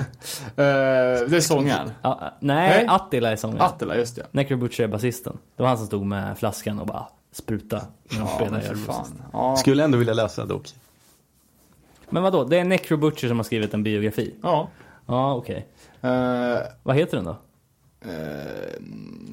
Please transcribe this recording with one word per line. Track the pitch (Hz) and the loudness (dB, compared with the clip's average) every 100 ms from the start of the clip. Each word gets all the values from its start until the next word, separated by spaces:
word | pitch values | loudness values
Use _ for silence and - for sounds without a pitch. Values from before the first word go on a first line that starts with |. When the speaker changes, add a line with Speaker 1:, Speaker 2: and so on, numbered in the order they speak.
| 131 - - - 117 117 | -4 -10 -14 -12 -8 0
Speaker 1:
Eh, | 139 139 135 131 127 123 123 | 4 4 4 4 4 2 4
det | 165 | 2
är | |
sångaren. | 160 151 143 98 71 113 | 4 2 2 0 -2 -4
Speaker 2:
Ja, | 131 - 76 - | -2 -2 -6 -4
nej, | 143 147 160 | 0 4 6
Speaker 1:
Nej. | 196 233 | 6 6
Speaker 2:
Attila | 190 - 127 117 | 2 2 0 2
är | 110 | 0
sångaren. | 110 110 | -2 2
Speaker 1:
Attila, | 180 - 98 104 | 2 2 -2 0
just | 120 - | -2 -6
det. | - | -4
Speaker 2:
Necro | 139 139 131 | -2 0 0
Butcher | 120 - | -2 0
är | 110 | -2
basisten. | 104 123 117 - - - - | 0 -2 -2 -8 -12 -14 -2
Det | |
var | 123 | 0
han | 117 | 2
som | 107 | -2
stod | 104 98 | -2 -2
med | 101 98 101 | -2 -4 -4
flaskan | 110 - 107 104 | -4 -4 -6 -6
och | - | -6
bara | - - - _ | -8 -10 -18 _
spruta | - - 107 - 107 | -16 -6 -6 -4 -8
när | 98 - _ | -8 -18 _
de | 110 107 | -4 -4
Speaker 1:
Ja, | |
Speaker 2:
spelade | - 104 | -2 -2
Speaker 1:
men | 104 | -2
för | 101 | -4
Speaker 2:
Eurovision. | 104 107 120 | -6 -6 -6
Speaker 1:
fan. | - - - | -8 -14 -10
Ja. | 110 127 135 | -2 0 4
Speaker 3:
Skulle | 135 135 | 4 4
ändå | 151 123 | 6 4
vilja | 117 | 4
läsa | 113 107 - 110 | 2 0 -2 -4
dock. | 101 - - _ _ _ _ _ _ _ _ _ _ _ _ - | -6 -8 -20 _ _ _ _ _ _ _ _ _ _ _ _ -6
Speaker 2:
Men | 165 | 0
vadå? | 190 180 | 2 2
Det | 127 175 | 4 2
är | |
Necro | 180 180 - 156 | 4 0 2 2
Butcher | 151 151 123 | 2 0 0
som | 117 | 0
har | |
skrivit | 107 113 104 | 0 0 0
en | 107 | 0
biografi? | 107 104 107 104 113 - | 0 2 0 -2 -4 -4
Speaker 1:
Ja. | 170 156 - - - - - | 0 0 0 -10 -20 -20 -2
Speaker 2:
Ja, | 123 139 127 | 0 0 -2
okej. | - 101 - _ - - | -4 -8 -10 _ -20 -6
Speaker 1:
Eh, | 127 127 127 123 123 117 - - | 0 0 2 0 0 -2 -4 -8
Speaker 2:
Vad | - 135 | 0 0
heter | 175 131 | 2 -2
den | 87 | -4
då? | - - _ _ _ _ _ | -8 -16 _ _ _ _ _
Speaker 1:
eh, | 110 80 78 73 71 50 50 50 - 53 50 50 - | -12 -8 -8 -8 -10 -10 -10 -12 -14 -14 -16 -16 -16